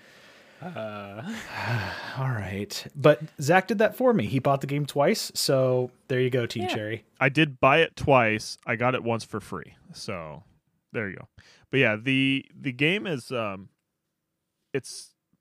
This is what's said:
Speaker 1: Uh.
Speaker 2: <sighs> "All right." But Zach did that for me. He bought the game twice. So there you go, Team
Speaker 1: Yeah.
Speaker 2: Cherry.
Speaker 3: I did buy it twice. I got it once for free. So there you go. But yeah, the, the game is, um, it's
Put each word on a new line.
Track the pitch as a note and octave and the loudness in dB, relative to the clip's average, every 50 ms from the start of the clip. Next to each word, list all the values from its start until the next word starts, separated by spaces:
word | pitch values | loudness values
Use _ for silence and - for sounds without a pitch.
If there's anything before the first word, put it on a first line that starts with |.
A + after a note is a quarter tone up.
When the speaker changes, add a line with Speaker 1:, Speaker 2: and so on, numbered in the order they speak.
| _ - - - - - - - - - - - | _ -20 -20 -20 -20 -20 -20 -20 -20 -20 -18 -16
Speaker 1:
Uh. | D3 F3+ E3 A2 A2 G#2+ G#2 G#2 G2+ G2+ G2 A2 | -14 -12 -10 -10 -10 -10 -10 -10 -12 -12 -12 -12
Speaker 2:
<sighs> | C#3+ G3+ A3+ A3 - - - - G2 A2 A#2+ A2+ F#2+ F#2 - - - - - | -12 -10 -12 -12 -12 -10 -8 -6 -4 -2 -2 -2 -4 -6 -8 -10 -10 -10 -8
"All | C3+ C3+ C3 | -4 -4 -4
right." | A#2+ G#2+ G2 F#2 G2 G2 G2+ - - - - - - | -4 -4 -4 -6 -6 -6 -6 -6 -8 -12 -12 -12 -2
But | D3 B2 D3+ D3+ - D#3 - _ - | 4 6 6 6 4 0 -12 _ -4
Zach | C#3+ C#3 F3 F#3+ - | 2 4 4 4 4
did | - A#3 | 2 0
that | G3+ - - - | 2 2 0 2
for | - B3+ B3+ | 2 2 4
me. | A3+ F3 G#2 | 4 2 2
He | G2+ A#2+ C3 | 0 0 2
bought | - C#3+ C#3 C3+ | 2 2 2 2
the | - | 0
game | C3+ C#3+ D3 D3 | -2 -4 -4 -4
twice. | - - C#3+ C#3+ F3 A3 - - - - | -2 2 2 4 4 4 0 -2 -6 -4
So | - - - C#3 C3 C3 B2+ B2+ B2+ B2+ B2+ - _ _ | -2 0 2 4 4 4 4 2 2 0 -2 -6 _ _
there | - C3 B2+ | -2 0 0
you | C3 B2+ | 0 2
go, | B2+ B2+ A#2 | 0 0 -2
Team | A2+ - A#2 G#2 | -2 -4 -4 -4
Speaker 1:
Yeah. | F4+ | -4
Speaker 2:
Cherry. | D#4 A2 G#2+ G#2+ A2+ A2 - _ _ - | -4 -4 -4 -6 -8 -8 -10 _ _ 0
Speaker 3:
I | C3 C#3 | 0 2
did | B2+ D3+ D#3+ D3+ B2+ - | 4 4 2 2 2 4
buy | - C3 C#3+ E3 | 4 6 6 6
it | E3 - - | 4 2 -2
twice. | - - D3 C#3 B2+ A#2 A2 G#2+ G#2+ - - - - - | -2 4 6 6 6 6 4 2 0 -4 -8 -14 -10 -6
I | - A#2 | -4 -2
got | A2 A#2+ B2+ C3 | 0 0 0 0
it | A2+ - | 0 -2
once | A#2 A2+ A2 - | -2 -2 -4 -4
for | - - G#2 | -8 -10 -10
free. | - - G2 E2+ - - - _ _ - - | -10 -8 -10 -10 -10 -12 -20 _ _ -20 -18
So | - - - G2 F2 D#2+ D2+ D2 C2+ - _ _ _ _ _ _ _ _ _ - | -14 -10 -10 -10 -10 -10 -12 -14 -16 -18 _ _ _ _ _ _ _ _ _ -8
there | A#2+ G#2+ F#2+ | -6 -6 -6
you | - | -8
go. | - - - _ - - - - _ _ - | -10 -14 -18 _ -20 -20 -20 -20 _ _ -2
But | C3 C3+ | 2 4
yeah, | C3 A2+ G#2+ | 4 4 2
the, | G#2+ A#2 C3+ C3+ C3+ C3+ C3+ C3+ C3+ - _ - C3 | 0 0 0 2 2 2 2 0 -2 -4 _ -14 -10
the | C3+ C#3 | -8 -6
game | B2 B2 C#3+ D#3+ F#3+ G#3+ G#3+ | -2 0 0 0 0 0 -2
is, | G3 D#3 B2 - - | -4 -6 -6 -6 -6
um, | C3 A#2 A2 G2+ F#2+ G2 F#2+ - _ _ _ _ _ _ _ _ _ _ _ _ _ _ _ _ _ _ _ _ - | -6 -4 -4 -4 -6 -8 -12 -18 _ _ _ _ _ _ _ _ _ _ _ _ _ _ _ _ _ _ _ _ -8
it's | C3+ - - - - - - _ _ _ _ _ _ | -8 -8 -8 -16 -18 -18 -20 _ _ _ _ _ _